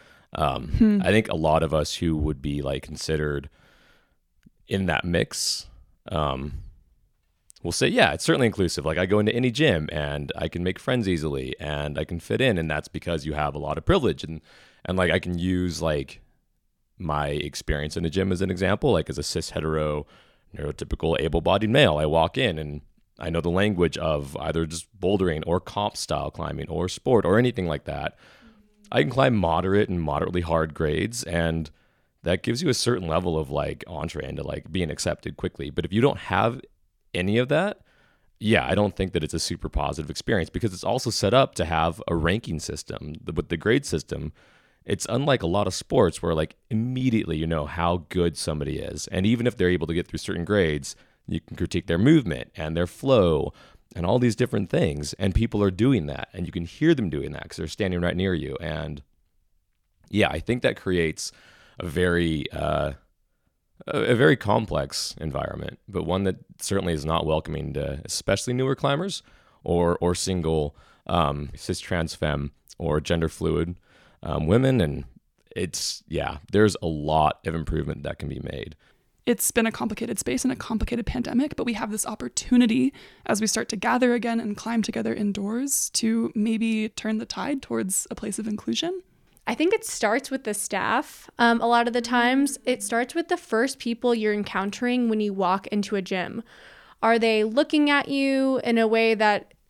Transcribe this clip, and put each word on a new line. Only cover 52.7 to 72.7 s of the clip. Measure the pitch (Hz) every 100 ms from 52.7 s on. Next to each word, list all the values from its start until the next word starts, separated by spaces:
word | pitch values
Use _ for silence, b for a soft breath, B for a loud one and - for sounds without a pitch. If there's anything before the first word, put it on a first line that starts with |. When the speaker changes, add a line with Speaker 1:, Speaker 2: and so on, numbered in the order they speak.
| 80
Speaker 1:
their | 87
flow | - 135 127 90 76 - b b b _ -
and | 85
all | 123
these | 123 107
different | 123 110 95
things. | 156 120 73 73
And | - 98
people | - 117 104
are | 101
doing | 90 123 127 73
that, | 67 -
and | 95 87
you |
can | 85 85
hear | - 156
them | 156 98
doing | 71 69
that | 69 -
'cause | -
they're | 82
standing | - 98 90
right | 87
near | 82 95
you. | 87 69 67
And | 78 78 76 73 - _ _ _ _ _ _ _ _ _ _
yeah, | 101 92
I | 80
think | - 123
that | - -
creates | - 90 82 78 - b b b b b
a | 87
very, | 76 90 87 85 78 -
uh, | 73 76 76 73 73 _ _ _ _ _ _ _ _ -
a, | -
a | 107
very | 120 151 143
complex | 104 110 113 78 69 - - -
environment, | 80 69 67 69 69 - -
but | 95
one | 80 92
that | 98 95 - -
certainly | - 98 90
is | 80
not | 73 80 78
welcoming | 78 80 73 73
to | 69 69 69
especially | - - - 98 -
newer | 123 131 135
climbers | 139 143 190 - b b b b
or, | - 87 85 85
or | 87
single, | 90 - 92 80 80 73 b b b -
um, | 87 73 71 71 76
cis | - 90
trans | - 87 82
femme | - 78 73 71 - _